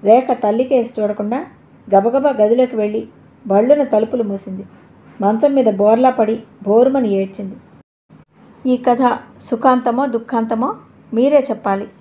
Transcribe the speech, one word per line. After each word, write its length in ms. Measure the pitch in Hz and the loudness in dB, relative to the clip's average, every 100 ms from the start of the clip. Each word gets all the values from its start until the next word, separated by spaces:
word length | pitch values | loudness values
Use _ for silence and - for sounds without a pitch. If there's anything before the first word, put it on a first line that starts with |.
రేఖ 240 | 202 233 254 | 4 4 4
తల్లికేసి 580 | 240 208 220 254 262 233 | -2 -2 -2 0 0 -2
చూడకుండా 460 | - 208 208 208 247 359 - _ _ - | -4 -4 -4 -6 -6 -8 -18 _ _ 0
గబగబా 440 | 202 214 262 285 | 2 2 0 0
గదిలోకి 440 | 240 214 240 254 240 | 0 2 2 0 0
వెళ్ళి 260 | 208 214 220 - - _ 220 | -4 -4 -10 -20 -20 _ -2
బళ్ళున 380 | 196 240 294 | 0 4 2
తలుపులు 400 | 285 214 220 247 | 2 0 0 -4
మూసింది. 400 | 208 196 196 190 196 - - - - - | -4 -6 -10 -14 -14 -20 -20 -20 -20 -4
మంచం 300 | 202 220 285 | -2 2 2
మీద 160 | 277 226 | 2 0
బోర్లా 360 | 196 208 226 254 | 2 2 4 2
పడి 260 | 247 214 226 - - | 2 -2 -2 -8 -12
భోరుమని 460 | 196 220 254 269 233 | 0 2 4 2 -2
ఏడ్చింది. 460 | 196 190 - 196 175 _ - _ _ _ _ _ _ - _ 262 | -2 -4 -8 -14 -14 _ -20 _ _ _ _ _ _ -20 _ -2
ఈ 120 | 247 | 0
కథ 260 | 247 240 247 - - - | 0 2 0 -2 -10 -20
సుఖాంతమో 600 | - 226 269 254 247 240 277 | -8 -2 2 2 0 -2 -2
దుఃఖాంతమో 640 | 226 233 240 226 226 262 453 - _ _ | -4 -4 -4 -4 -4 -4 -6 -16 _ _
మీరే 260 | 220 - 294 | 0 2 2
చెప్పాలి. 480 | 262 226 - 196 202 _ | 0 -6 -4 -4 -6 _